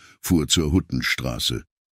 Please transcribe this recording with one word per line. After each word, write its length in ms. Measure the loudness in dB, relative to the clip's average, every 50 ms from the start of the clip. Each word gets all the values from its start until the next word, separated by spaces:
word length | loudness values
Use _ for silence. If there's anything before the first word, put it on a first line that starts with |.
| -20 -20 -20 _
fuhr 280 | -2 2 2 2 2
zur 240 | 2 2 2 2 4
Huttenstraße. 920 | 2 2 2 0 -4 -4 -2 -2 -4 -4 -4 -8 -6 -4 -4 -4 -4 -4 -8 _ _ _ _ _ _